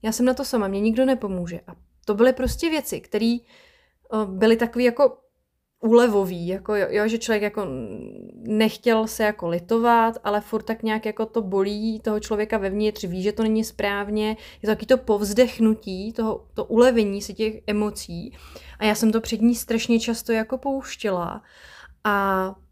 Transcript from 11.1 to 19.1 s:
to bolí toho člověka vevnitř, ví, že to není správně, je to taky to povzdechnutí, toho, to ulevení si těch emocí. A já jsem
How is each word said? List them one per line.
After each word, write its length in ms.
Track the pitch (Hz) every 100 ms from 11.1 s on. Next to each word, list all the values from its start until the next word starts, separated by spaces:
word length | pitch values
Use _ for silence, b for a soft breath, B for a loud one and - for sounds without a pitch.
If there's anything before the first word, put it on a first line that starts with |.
| 214 220
to 160 | 226
bolí 580 | 196 196 196 208 220 220
toho 200 | 220 214
člověka 380 | 214 208 214 220
vevnitř, 460 | 190 196 214 208
ví, 180 | 185 185
že 100 | 190
to 100 | 208
není 220 | 220 220
správně, 640 | 226 - 202 202 202 214 214 220 B B
je 40 | 208
to 0 |
taky 200 | 214 -
to 120 | 254
povzdechnutí, 1120 | 262 208 208 208 247 - 220 214 - 185 208
toho, 340 | 226 220 - -
to 100 | -
ulevení 580 | - 220 247 233 208 196
si 120 | 208
těch 200 | 196 220 220 -
emocí. 680 | 208 208 202 - 170 - B B B B B
A 60 |
já 100 | 214
jsem 180 | 214 226